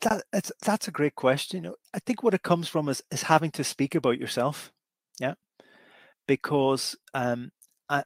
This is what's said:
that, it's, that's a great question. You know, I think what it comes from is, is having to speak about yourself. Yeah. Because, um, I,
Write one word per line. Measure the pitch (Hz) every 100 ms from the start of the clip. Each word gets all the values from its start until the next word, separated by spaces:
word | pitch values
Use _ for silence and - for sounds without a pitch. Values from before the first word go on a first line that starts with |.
that, | 220 214 -
it's, | 196 - -
that's | - 214 -
a |
great | 151 147
question. | - 127 139 - 185
You | 165
know, | - _
I | 202
think | - 233
what | 233
it | 185
comes | - 175 165
from | 160 147
is, | 131 -
is | 151
having | - 160 160
to | -
speak | 131 - 139
about | 160 127 -
yourself. | 113 - 127 - - _ _ _ _ -
Yeah. | 131 - _ _ _ - _ - - _ -
Because, | 135 - 147 135 135 - - _
um, | 135 123 120 120 - _ _ -
I, | 143